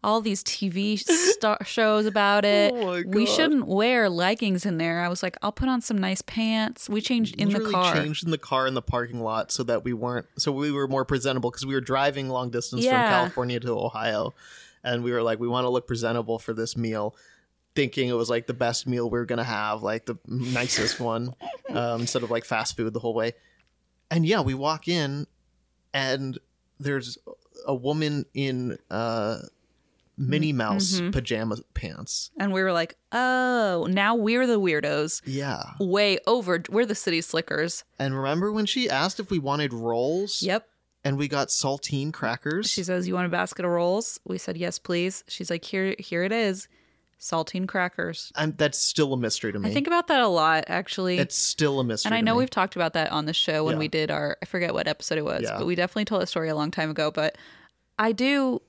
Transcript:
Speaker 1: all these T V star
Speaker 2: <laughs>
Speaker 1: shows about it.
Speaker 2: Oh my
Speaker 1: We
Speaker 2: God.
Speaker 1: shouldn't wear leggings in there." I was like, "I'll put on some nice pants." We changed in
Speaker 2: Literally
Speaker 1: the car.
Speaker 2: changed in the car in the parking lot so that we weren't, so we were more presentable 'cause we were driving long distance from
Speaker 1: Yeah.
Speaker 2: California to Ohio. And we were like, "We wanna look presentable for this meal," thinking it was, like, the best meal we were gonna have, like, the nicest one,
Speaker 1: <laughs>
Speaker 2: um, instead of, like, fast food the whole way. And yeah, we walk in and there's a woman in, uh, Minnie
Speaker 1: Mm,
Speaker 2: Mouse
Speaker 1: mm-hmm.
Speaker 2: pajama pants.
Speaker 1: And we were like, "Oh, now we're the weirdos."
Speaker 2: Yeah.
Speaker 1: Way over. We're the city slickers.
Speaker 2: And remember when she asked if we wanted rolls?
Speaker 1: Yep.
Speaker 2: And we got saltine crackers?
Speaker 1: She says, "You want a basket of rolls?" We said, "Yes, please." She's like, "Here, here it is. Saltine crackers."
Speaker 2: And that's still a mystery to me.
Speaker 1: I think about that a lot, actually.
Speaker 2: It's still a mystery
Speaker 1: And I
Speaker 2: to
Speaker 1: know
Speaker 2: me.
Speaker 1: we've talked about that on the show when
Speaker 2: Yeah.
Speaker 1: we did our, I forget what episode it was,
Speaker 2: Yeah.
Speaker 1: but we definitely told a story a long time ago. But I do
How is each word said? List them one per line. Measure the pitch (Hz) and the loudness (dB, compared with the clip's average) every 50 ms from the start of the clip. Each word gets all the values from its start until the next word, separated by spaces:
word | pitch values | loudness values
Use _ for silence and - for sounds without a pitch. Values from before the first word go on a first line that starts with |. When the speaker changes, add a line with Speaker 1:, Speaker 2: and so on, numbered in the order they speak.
| - | 2
Speaker 1:
all | 208 214 226 | 2 2 2
these | 214 220 196 190 - | 2 0 -2 0 -2
T | - - - - 196 | -4 -4 -2 -2 -2
V | 170 185 196 208 214 | 0 0 0 0 0
star | 196 - - 339 320 349 359 453 - - 220 208 - | -2 2 2 2 4 6 4 2 4 4 0 0 0
Speaker 2:
<laughs> | 202 | -2
Speaker 1:
shows | - - - 226 214 214 214 214 | -4 0 2 4 4 6 4 4
about | 214 196 214 202 202 202 208 208 | 2 4 4 4 6 6 6 6
it. | 208 202 208 208 208 226 | 6 6 6 6 4 4
Speaker 2:
Oh | 240 220 | 2 0
my | 185 180 175 175 | 0 0 -2 -2
Speaker 1:
We | 185 185 208 226 | 2 4 4 4
Speaker 2:
God. | 247 262 | 4 4
Speaker 1:
shouldn't | - 320 320 302 277 233 | 4 4 4 4 2 2
wear | - 185 196 214 240 254 247 226 196 | 2 2 4 4 4 4 4 4 4
leggings | 180 170 175 185 214 226 233 208 190 180 - | 4 4 4 2 2 2 2 0 0 0 0
in | 196 180 160 | -2 -2 0
there." | 160 170 165 170 | 0 0 0 0
I | 175 175 | 0 -2
was | 180 180 - | -2 -2 -4
like, | 185 - - - | -6 -6 -4 -4
"I'll | 208 214 | -4 -2
put | - 247 262 | 0 0 0
on | 262 247 | 0 0
some | 226 - 226 202 | 0 0 0 0
nice | 190 185 190 190 - | 0 0 -2 -2 -4
pants." | - - 220 220 220 220 220 220 220 247 - - - | -6 -4 -2 0 2 2 2 0 -2 -4 -8 -8 -2
We | 202 214 | -2 -2
changed | 220 - 254 240 226 208 - - | 0 0 2 2 2 0 0 0
in | 208 202 | 0 2
Speaker 2:
Literally | 202 214 220 214 202 | 2 2 0 0 2
Speaker 1:
the | |
car. | 185 180 180 165 | 4 4 4 4
Speaker 2:
changed | 151 151 151 151 - - | 2 0 0 -4 -4 -2
in | 165 | -2
the | 160 147 | -2 -2
car | - - 135 131 131 | -2 0 0 2 2
in | 131 131 | 2 0
the | 127 120 | -2 -4
parking | - - 123 120 117 120 120 | -2 -2 -2 -2 -2 -4 -4
lot | 113 110 110 113 - - | -4 -2 0 -2 -2 -2
so | - - 131 | -2 -4 0
that | 117 120 113 - | 0 0 0 0
we | 123 123 | -2 -4
weren't, | 110 117 123 123 120 - _ _ - | -2 -4 -4 -4 -4 -6 _ _ -4
so | - 156 143 | -2 -2 0
we | 135 143 151 | 0 0 -2
were | 147 139 139 135 | 0 0 0 0
more | 135 135 131 | 0 0 0
presentable | - 143 131 123 139 131 131 117 123 | 0 0 0 0 0 0 0 0 -2
'cause | 120 - - | -4 -4 -6
we | 135 135 | -2 -2
were | 135 | -2
driving | 123 117 135 135 139 147 139 139 135 131 | 0 0 0 2 2 2 2 0 -4 -2
long | 131 127 127 123 | -2 -2 -2 -2
distance | 117 123 117 - - 127 233 | -2 -4 -4 -2 -2 0 2
from | 254 262 | 4 4
Speaker 1:
Yeah. | 254 240 220 | 4 4 4
Speaker 2:
California | 196 180 175 180 - - 123 123 123 120 | 4 4 2 2 0 -2 -2 -2 -2 -2
to | 113 123 117 107 | -2 -2 -2 0
Ohio. | 95 117 - 110 110 117 107 107 101 - - _ - - - - - - _ _ _ | -2 -2 -4 -2 -2 0 0 0 -2 -2 -6 _ -20 -20 -20 -20 -20 -20 _ _ _
And | - 123 120 120 | -4 -4 -2 0
we | 123 123 | 0 0
were | 120 117 | 0 2
like, | 113 113 107 | 0 0 0
"We | 120 120 | 0 0
wanna | 120 123 127 127 | 0 0 0 2
look | 123 127 120 | 0 0 0
presentable | - 127 113 117 113 117 120 117 107 113 113 | -2 -4 -2 0 0 0 0 0 -2 -4 -4
for | - - 113 | -4 -6 -4
this | 110 113 113 - | -4 -4 -4 -4
meal," | 120 117 113 110 110 104 107 - _ - _ - _ _ _ _ _ _ _ _ | -4 -4 -2 -2 -2 -4 -4 -6 _ -20 _ -20 _ _ _ _ _ _ _ _
thinking | - 143 127 - - 131 123 | 0 0 0 0 -2 -2 0
it | 123 | 2
was, | 117 117 113 | 0 0 2
like, | 123 117 117 | 0 -2 -2
the | - - | -4 -2
best | 117 127 120 120 - - | 0 0 0 0 -2 -2
meal | 127 123 123 120 117 | -2 -2 0 0 0
we | 113 120 | 0 -2
were | 120 | -2
gonna | 113 123 117 113 | -2 -2 -2 -2
have, | 117 113 104 107 107 107 110 107 | -2 -2 -2 -2 -2 -2 -2 -2
like, | 104 110 113 - | -2 -2 -2 -4
the | - 120 92 _ | -6 -8 -8 _
nicest | - - 127 123 123 127 123 123 127 - - 107 - - - | -6 -4 -4 -2 -2 0 -2 0 0 0 0 0 -2 -2 -2
one, | 127 117 113 113 120 127 127 _ - - 679 | -2 -2 -2 -2 -4 -6 -8 _ -12 -12 -12
Speaker 1:
<laughs> | - _ 554 | -12 _ -6
Speaker 2:
um, | - 117 120 120 120 117 120 | -4 -2 -2 -2 -2 -2 -2
instead | 117 - 127 120 | -2 -2 -2 -2
of, | 110 | 0
like, | 117 117 113 | -2 -2 -2
fast | - 123 110 110 - - | -2 -2 -2 -2 -2 -4
food | - 117 113 107 | -2 -4 -2 -2
the | 117 | -4
whole | 113 120 110 | -4 -2 -2
way. | 117 113 117 117 _ _ _ _ _ _ _ _ _ _ _ _ _ _ _ | 0 0 -2 -2 _ _ _ _ _ _ _ _ _ _ _ _ _ _ _
And | 160 165 165 | 2 2 4
yeah, | 160 208 214 | 4 4 2
we | 147 135 131 | 2 0 0
walk | 131 139 147 156 151 - - | 0 0 -2 -2 -2 0 0
in | 175 175 151 139 139 143 147 - _ _ _ _ _ _ _ _ _ _ _ _ _ | 0 0 0 0 -2 -4 -6 -8 _ _ _ _ _ _ _ _ _ _ _ _ _
and | 139 135 135 127 135 135 131 127 - _ _ _ _ _ _ _ _ | -2 0 0 0 0 -2 -4 -6 -8 _ _ _ _ _ _ _ _
there's | 143 139 143 139 127 123 117 - _ - - _ _ _ _ - - | -4 -2 -2 -2 -4 -6 -12 -14 _ -20 -20 _ _ _ _ -12 -4
a | - 139 | -2 -2
woman | 127 120 139 151 156 156 151 147 143 - _ _ | 0 0 0 0 2 0 0 0 -2 -4 _ _
in, | - 139 135 127 127 127 123 - - _ _ | -4 -2 -2 -2 -2 -2 -4 -6 -6 _ _
uh, | - 104 113 117 113 117 104 107 113 - - - _ _ _ _ _ _ _ _ _ _ _ _ _ - | -4 -2 -2 0 0 0 0 -2 -2 -4 -8 -16 _ _ _ _ _ _ _ _ _ _ _ _ _ -4
Minnie | 139 123 135 151 156 156 147 | -2 0 2 2 2 2 2
Speaker 1:
Mm, | |
Speaker 2:
Mouse | 127 113 107 101 98 98 - 185 | 0 2 2 2 2 2 0 0
Speaker 1:
mm-hmm. | 185 175 175 | 0 0 0
Speaker 2:
pajama | 101 135 120 - 120 110 110 113 107 113 - _ _ | -2 -2 -2 -2 -2 -2 -2 -2 -4 -6 -8 _ _
pants. | - - 95 - - 113 123 - - - - _ 320 | -8 -8 -8 -10 -10 -10 -8 -6 -8 -8 -8 _ -4
Speaker 1:
And | 196 202 190 | -2 0 0
we | 185 190 | 0 0
were | 190 180 | 2 2
like, | 170 165 170 - _ _ _ - | 0 0 -2 -6 _ _ _ -2
"Oh, | 233 254 254 254 254 254 254 247 240 220 202 185 170 - - | 0 2 2 2 2 2 2 2 2 2 2 2 0 0 2
now | 185 196 196 208 233 | 2 2 4 4 4
we're | 240 214 214 233 247 262 | 4 4 4 4 4 4
the | 247 233 214 | 4 4 4
weirdos." | 196 180 156 151 143 147 151 147 151 160 - - _ | 4 4 2 2 2 0 0 0 0 0 -2 -4 _
Speaker 2:
Yeah. | - 131 139 139 139 120 - - - - - | -4 -4 -4 -2 -4 -4 -6 -6 -10 -6 -4
Speaker 1:
Way | 202 180 180 202 208 202 190 - - | -2 2 4 4 4 4 2 2 2
over. | - 226 247 220 180 180 170 180 - | 2 2 2 4 0 0 0 0 -2
We're | 180 208 247 | 0 0 2
the | 220 214 | 2 0
city | - - - 170 165 | -2 -2 0 0 0
slickers. | 165 - - 160 165 - 151 151 151 175 - - - _ _ _ | -2 0 -2 -2 -2 -2 -2 -2 -2 -2 -2 -6 -8 _ _ _
Speaker 2:
And | 135 135 135 | -4 -2 -2
remember | 135 135 135 147 170 185 208 214 | -2 0 0 0 0 0 0 0
when | 220 214 | 0 0
she | 202 - - 247 - | 0 0 0 0 0
asked | - 135 151 185 190 - | 2 2 0 0 -2 -4
if | 214 - | -6 -2
we | 202 175 | -2 -2
wanted | 139 135 139 147 151 139 120 | 0 0 -2 0 0 -2 -2
rolls? | 117 113 117 117 117 123 135 160 180 196 202 - - - | -2 -2 0 2 2 2 2 0 0 -2 -2 -4 -4 -2
Speaker 1:
Yep. | 185 180 220 - _ _ _ _ _ _ _ _ | 0 0 -2 -2 _ _ _ _ _ _ _ _
Speaker 2:
And | 143 139 139 | -2 0 0
we | 147 143 | 0 0
got | 147 143 139 - | 0 0 0 0
saltine | - - - 139 139 139 - - 143 139 135 151 156 | 0 0 0 0 -2 -2 -4 -4 -2 -2 -2 -2 -4
crackers? | - - 113 117 123 - 147 151 180 214 220 | -4 -2 -4 -4 -2 -4 -4 -2 -2 -2 -2
Speaker 1:
She | - - 185 | -2 -2 -2
says, | 170 185 180 180 | -2 -2 -2 -2
"You | 175 185 | -2 -2
want | 180 180 | 0 0
a | 175 | 0
basket | 165 175 180 180 - - 180 | 0 -2 -2 -2 -4 -4 -2
of | 180 | 0
rolls?" | 175 175 175 175 185 208 226 - - - _ | 2 2 2 2 2 0 0 -4 -8 -10 _
We | - 180 185 | -8 -8 -6
said, | - - 180 | -6 -6 -6
"Yes, | 165 175 175 180 - | -4 -4 -4 -6 -6
please." | _ - 180 170 175 185 190 - - - | _ -2 0 0 0 -2 -4 -6 -10 -12
She's | - - 180 165 | -10 -10 -6 -6
like, | 175 170 - | -6 -6 -6
"Here, | - - 190 190 190 185 - | -6 -4 -2 0 -2 -2 -4
here | - - - 170 175 | -6 -6 -2 -2 0
it | 196 214 | 0 0
is. | 233 226 202 190 190 - - _ _ _ _ _ _ _ _ _ _ | 0 0 0 0 -2 -6 -14 _ _ _ _ _ _ _ _ _ _
Saltine | - - - 165 160 - - 185 185 185 | -10 -4 -2 -2 -2 -2 -2 -4 -4 -2
crackers." | - 196 180 180 - - 170 175 165 - - - - | 0 0 -2 -2 -2 -4 -4 -4 -4 -8 -12 -10 -4
Speaker 2:
And | - 151 156 156 | -2 0 0 2
that's | 151 151 147 143 - | 2 2 2 2 2
still | - - - - 156 139 135 | 0 0 2 2 2 2 2
a | 127 | 0
mystery | 120 110 - - - 110 98 | 0 0 -2 -2 -4 -4 -4
to | 104 | -2
me. | 98 - | -2 0
Speaker 1:
I | 101 | 0
think | 285 277 | 0 0
about | 330 339 349 339 - | 2 0 0 2 2
that | 320 269 247 | 2 4 4
a | 214 | 4
lot, | 180 165 156 160 160 156 - | 4 4 4 4 4 4 2
actually. | - - 175 180 - - - 190 185 180 180 | 0 -2 -4 -4 -4 -4 -2 0 0 2 2
Speaker 2:
It's | 139 175 - | 0 0 0
still | - - - - - 156 147 139 135 | 0 0 0 0 2 2 2 2 2
a | 131 | 2
mystery | 120 110 107 - 208 | 0 0 0 0 0
Speaker 1:
And | 220 | 2
I | 226 | 2
Speaker 2:
to | 226 | 2
Speaker 1:
know | 220 226 | 4 4
Speaker 2:
me. | 240 | 4
Speaker 1:
we've | 254 254 | 2 2
talked | - - 190 196 - | 2 0 -2 -2 0
about | 180 170 160 - | -2 -2 0 0
that | 170 160 - - | 0 -2 0 0
on | 151 151 | -2 -2
the | 151 165 | -2 0
show | - - - 156 156 156 | 0 0 0 2 2 2
when | 160 160 | 2 2
Speaker 2:
Yeah. | 156 | 0
Speaker 1:
we | 156 156 | 0 0
did | - 156 156 156 | 0 0 0 0
our, | 151 151 147 147 - - - | 0 -2 -2 -2 -4 -6 -8
I | |
forget | - - 185 175 165 160 | -6 -4 -2 -2 0 0
what | - 170 - | -2 0 -2
episode | 151 - - - 165 156 | -2 -4 -2 -2 -2 -2
it | 151 | 0
was, | - - - - | -2 -2 -2 -2
Speaker 2:
Yeah. | 110 107 101 | -2 -2 -2
Speaker 1:
but | - | -2
we | 170 175 | -2 0
definitely | 170 175 180 - 214 214 | 0 0 -2 0 -2 -2
told | 202 220 190 180 | 0 0 -2 -2
a | |
story | 180 - 175 160 160 | -2 -2 -4 -2 -2
a | 156 | -2
long | 151 151 151 | -2 -2 -2
time | 143 - 160 156 | -2 -2 -2 -2
ago. | 156 147 156 151 151 | -2 0 -2 -2 0
But | - 151 156 - - - - - - - - _ _ _ _ _ - | 0 -2 -2 -2 -6 -18 -20 -20 -20 -20 -20 _ _ _ _ _ 0
I | 214 226 226 | 2 2 2
do | 196 247 269 285 285 269 262 247 - _ | 2 2 2 4 4 2 2 0 -2 _